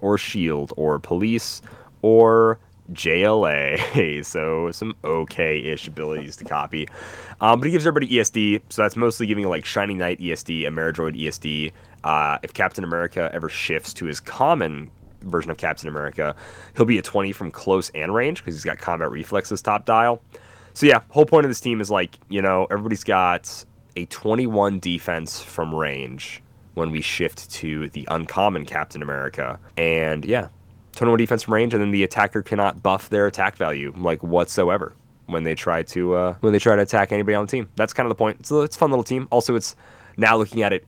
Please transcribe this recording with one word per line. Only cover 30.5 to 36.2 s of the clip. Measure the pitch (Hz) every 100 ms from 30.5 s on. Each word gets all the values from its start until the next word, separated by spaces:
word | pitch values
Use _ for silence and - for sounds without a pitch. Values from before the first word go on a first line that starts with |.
| - - - -
twenty-one | - 120 117
defense | 113 117
from | -
range, | 110 120
and | 113
then | 104
the | 101
attacker | 95 - 104 107
cannot | - 104 101 -
buff | 98 95 -
their | 104 101
attack | 98 98 -
value, | 82 73 69 82
like, | 87 80
whatsoever | 85 87 87 - 87 98 90 - _ _ -
when | 85
they | 80 80
try | - 82
to, | 80 90 87
uh, | 90